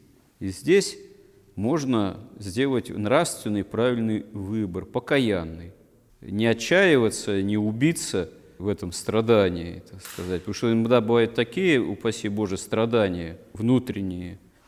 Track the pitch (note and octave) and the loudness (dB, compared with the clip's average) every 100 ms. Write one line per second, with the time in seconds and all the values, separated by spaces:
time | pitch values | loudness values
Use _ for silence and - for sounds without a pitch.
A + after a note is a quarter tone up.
0 | _ _ _ _ F#2+ F#2+ C3+ G3 F#3 - | _ _ _ _ -10 -4 2 2 2 -6
1 | - - - _ _ - G#2+ D#3+ C3+ A#2 | -18 -20 -20 _ _ -4 -2 0 0 0
2 | G2 G2+ A2+ - G2+ F#2+ C#3 B2 - G2+ | 0 -4 -14 -14 -6 -2 0 0 -2 -4
3 | G#2 C#3 E3 - A2 G#2 F#2 G#2 B2 A#2+ | 0 2 2 -4 -4 -4 -2 0 0 0
4 | A2 A2 - G2+ G2 A2 G2+ F2+ - B2+ | 0 -2 -4 -10 -6 -4 -4 -6 -6 -6
5 | - C#3+ A#2+ F#2+ E2 E2 E2+ - _ _ | 0 2 2 0 -4 -10 -16 -20 _ _
6 | _ _ - G2 A#2 A2+ - F3+ F#3+ C#3 | _ _ -8 0 2 2 2 4 6 6
7 | A2 - - G2 G2 G#2+ G#2+ A2 D3+ E3 | 4 0 -2 0 0 0 -2 2 2 2
8 | - G2 E2 - - - G2 G2 F2+ - | -2 -2 -4 -8 -20 -8 -4 -4 -6 -6
9 | - G#2+ A2+ A2+ F#2+ F2 E2+ E2 - F#2+ | -2 0 4 4 4 0 -6 -12 -16 -18
10 | - - F2+ F2+ G#2 G2+ A#2 A2+ A2+ B2 | -14 -10 -6 -4 -6 -2 2 2 4 4
11 | G#2+ A#2 A2+ A#2 A#2 - F#3 C3+ E2 G2+ | 4 4 4 0 -2 0 2 2 0 -2
12 | A2+ G#2+ A2 G2+ G#2 F#2 - A2 A#2 A#2 | -4 -4 -4 -2 -2 -4 -2 0 2 4
13 | G2 F2 E2 F2+ - - A2+ B2+ B2 G2+ | 2 0 -6 -12 -16 -4 2 2 2 -4
14 | F#2+ F2+ F2+ F#2+ - _ | -6 -6 -10 -12 -20 _